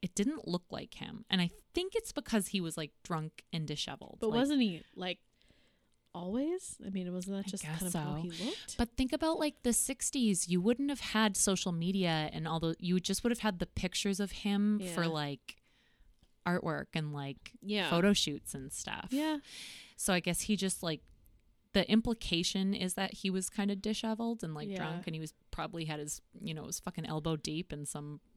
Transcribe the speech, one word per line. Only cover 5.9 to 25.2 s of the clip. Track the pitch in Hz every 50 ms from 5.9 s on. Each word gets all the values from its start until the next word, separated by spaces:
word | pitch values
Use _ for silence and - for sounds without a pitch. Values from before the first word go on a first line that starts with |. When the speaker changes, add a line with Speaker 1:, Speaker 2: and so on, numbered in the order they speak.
| _ _ _ _ -
Speaker 2:
always? | 175 175 180 202 247 277 311 349 370 - - - - -
I | 196
mean, | 190 190 180 180
wasn't | 180 180 180 190 196 196
that | 196 -
Speaker 1:
I |
Speaker 2:
just | - 190 -
kind | 151 160 165
Speaker 1:
guess | 190 180 175
Speaker 2:
of | 170
how | 151 143 147 151
Speaker 1:
so. |
Speaker 2:
he | 165 180 165 165 180
looked? | 254 381 - - - - -
Speaker 1:
But | 240 233 -
think | - 262 254 -
about, | 302 330 320 330 320
like, | 320 302 - - -
the | 240 233
sixties. | - - - 269 - - - - 285 247 214 196 170 - 175
You | 175 180
wouldn't | 175 214 247 233 277 277
have | 285 -
had | - - - 220 220 214 196
social | - - 208 190 180 - 190
media | 175 165 165 180 190 196 185 175 160 156 156 156
and | - 160 156 156
all | 160 165
the, | 160 165 165 -
you | - 175 180 185
just | 175 - 190 - -
would | 240
have | 240 -
had | - 220 196 175
the | -
pictures | - _ - - 180 - - - 202 196 185
of | 208 185
him | - - - 208 202 202 208 208 208 208 196 180 170
for, | 170 170
Speaker 2:
Yeah. | 165
Speaker 1:
like, | 160 156 147 143 143 - _ - - - _ _ _ _ _ _ _ _ - - - _ _ _ _ _ -
artwork | 180 175 180 - 165 156 143 139 - -
and, | 180 156 151
like, | 147 143 139 139 135 - - - - - -
Speaker 2:
Yeah. | 190 208 208 185 156
Speaker 1:
photo | 165 170 180 202 208
shoots | - - - 143 143 - - -
and | 139 131 135
stuff. | - - - - - - - -
Speaker 2:
Yeah. | 254 277 302 311 311 294 - - - - - - - - - - - -
Speaker 1:
So | - - 190
I | 180
guess | 170 180 175 -
he | - - 214
just, | 196 196 190 - - -
like, | 170 156 - - - - - _ - - _ _ _ _ _ _ _ -
the | 202 185 -
implication | 170 220 226 247 226 - - - - 165 175 - - 196 190 190 202
is | - 180 185 -
that | - 196 190 -
he | - - 190
was | 185 190 185 -
kind | - - 202 202
of | 202 196
disheveled | 196 220 214 - - 226 220 214 233 233 233 226 -
and, | 160 156
like, | 151 151 202
Speaker 2:
Yeah. | 196 185
Speaker 1:
drunk, | 165 156 165 175 180 -
and | 160
he |
was | 160